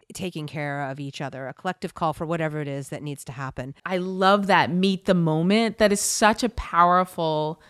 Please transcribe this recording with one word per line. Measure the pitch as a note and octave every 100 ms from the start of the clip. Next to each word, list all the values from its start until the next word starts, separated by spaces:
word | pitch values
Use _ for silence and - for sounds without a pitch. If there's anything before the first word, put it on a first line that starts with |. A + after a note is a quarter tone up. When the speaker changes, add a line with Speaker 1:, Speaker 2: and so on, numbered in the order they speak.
| -
Speaker 1:
taking | - F#3 D#3+ D3
care | D#3 D3 C#3+ C#3
of | C3+
each | C#3 -
other, | C#3 C3 C3
a |
collective | - F#3 F3+ F3+
call | - E3
for | D3+ D#3+
whatever | E3 D#3 D3+
it | C#3+
is | C#3 C3+
that | D3+
needs | D3 C#3
to | -
happen. | B2+ C3+ - C3 - F3
Speaker 2:
I | F#3
love | F#3 F#3 F#3+ G3+ G3
that, | F3+ A#2+
"Meet | F3+ F#3+ F#3+ -
the |
moment." | F3+ E3 D#3 F3 G#3+ A3+ G#3+
That | G#3
is | G3+
such | - - G#3+ A3
a | A#3
powerful | - - E3+ F3 F3+ F#3 - D#3+ D3+ D3+ E3